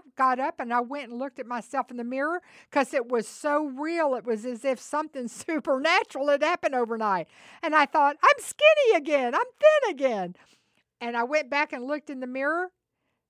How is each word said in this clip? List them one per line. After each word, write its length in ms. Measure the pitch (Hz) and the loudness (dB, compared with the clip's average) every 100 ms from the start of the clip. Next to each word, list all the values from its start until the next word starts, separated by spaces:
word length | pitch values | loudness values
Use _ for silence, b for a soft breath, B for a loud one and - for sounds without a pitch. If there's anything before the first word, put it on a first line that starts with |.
| 320 - | -4 -2
got 240 | 262 254 | 0 0
up 180 | 269 - | -4 -6
and 160 | 247 | -4
I 60 | 240 | -4
went 300 | 240 285 240 | -4 -8 -10
and 80 | 240 | -10
looked 180 | 269 269 | -10 -10
at 80 | 226 | -10
myself 460 | 247 - 277 247 | -10 -8 -8 -6
in 40 | 240 | -8
the 60 | |
mirror 400 | 240 262 294 349 B B B | -8 -4 -4 -4 B B B
'cause 200 | 294 262 | -2 0
it 140 | 294 233 | -2 -2
was 200 | 247 214 | -4 -4
so 380 | - 302 294 302 | -6 -2 0 -2
real. 500 | 254 311 339 311 254 | -6 -4 0 0 -2
It 80 | |
was 200 | 220 220 | -4 -6
as 200 | 240 240 | -6 -6
if 160 | 277 254 | -4 -4
something 480 | - 294 311 269 240 | -4 -6 -6 -8 -12
<laughs> 180 | - - | -10 -4
supernatural 800 | 320 330 262 302 359 - - 294 | -4 0 0 2 2 0 -4 0
had 140 | 285 | 2
happened 320 | 302 349 330 | 2 0 -2
overnight. 540 | 262 233 226 220 185 160 B B B | -2 -2 -2 -2 -2 -4 B B B
And 100 | 330 302 | 0 2
I 100 | 285 | 2
thought, 300 | 311 285 285 | 4 2 4
"I'm 180 | - 554 | 4 4
skinny 560 | - - 587 605 508 370 | 0 4 6 6 4 4
again. 360 | 294 285 247 | 2 0 2
I'm 140 | 285 494 - | 0 -2 4
thin 300 | 605 622 494 | 6 6 2
again." 420 | 277 269 214 180 180 b b b b _ - | 0 -2 -2 -6 -10 b b b b _ -12
And 160 | 233 233 | -6 -4
I 60 | |
went 280 | 240 302 262 | 0 0 0
back 220 | 277 294 | -2 -2
and 120 | 269 | -6
looked 260 | 247 294 - | -6 -8 -8
in 80 | 269 | -12
the 80 | 254 | -8
mirror 460 | 254 277 330 359 _ _ _ _ _ | -6 -4 -2 -6 _ _ _ _ _